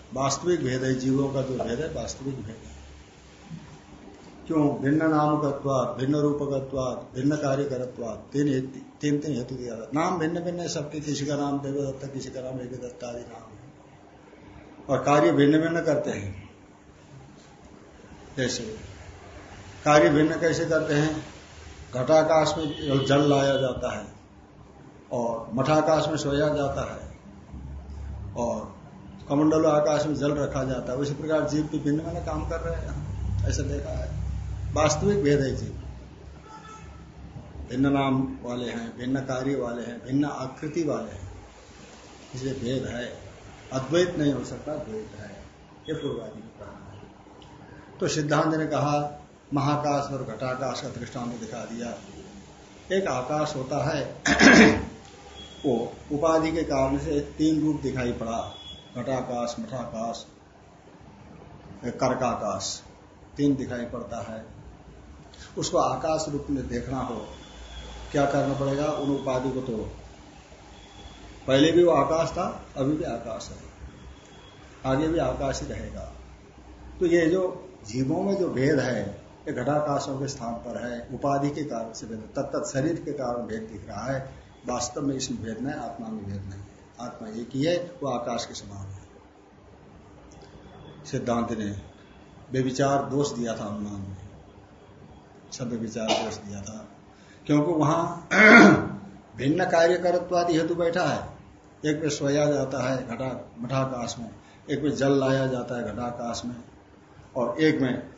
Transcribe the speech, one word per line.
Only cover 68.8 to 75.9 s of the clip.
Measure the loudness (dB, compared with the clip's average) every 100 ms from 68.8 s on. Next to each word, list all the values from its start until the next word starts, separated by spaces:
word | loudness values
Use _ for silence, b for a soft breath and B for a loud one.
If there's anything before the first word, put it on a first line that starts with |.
| 0
उन | 0 0 0
उपाधि | 0 0 0
को | -4
तोड़ो। | -4 -4 -6 -10 -18 -20 -20 -20 -20 -20 -20 -20 -20 -20 -18 -18 -18 -12 2
पहले | 4 6
भी | 8
वो | 6
आकाश | 6 4 2 0
था, | -2 -4 -6 -12 -4
अभी | -2
भी | 0
आकाश | -2 -6 -6 -10 -10
है, | -16 -18 -16 -18 -16 -18 -20 -20 -20 -20 -20 -20 -8 0
आगे | 2 2
भी | 2
आकाश | 0 -2 -2 -4
ही | -6
रहेगा। | -8 -8